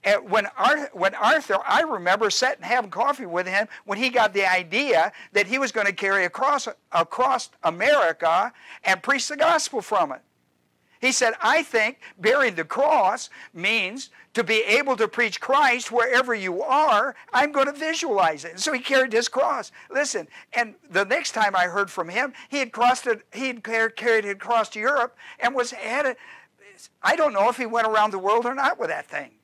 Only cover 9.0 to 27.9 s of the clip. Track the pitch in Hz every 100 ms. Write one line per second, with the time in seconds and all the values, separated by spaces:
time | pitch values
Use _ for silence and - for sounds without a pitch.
9 | 240 269 - 294 320 330 - 254 - 202
10 | 151 131 _ _ _ _ _ _ _ _
11 | 254 - 233 220 262 240 - 226 214 -
12 | - - 196 277 254 170 160 - 294 302
13 | 190 240 - - - 170 196 226 185 247
14 | - - - - 214 220 214 233 277 240
15 | 214 - 226 - - 277 277 247 - 233
16 | 233 247 254 226 190 180 269 269 302 208
17 | 262 - - 254 294 285 269 285 311 330
18 | 339 202 170 151 165 175 311 262 247 269
19 | 262 220 233 254 339 277 202 - - 269
20 | 285 208 156 - - 240 226 - 277 185
21 | - 285 - 226 214 190 180 185 196 180
22 | 170 196 269 - - 277 247 220 240 254
23 | 247 226 _ 214 262 240 214 226 226 226
24 | 233 220 202 196 226 233 208 214 226 285
25 | - _ - - 240 262 240 233 220 254
26 | 277 233 - - _ _ 202 190 - _
27 | - 330 302 202 214 247 226 233 220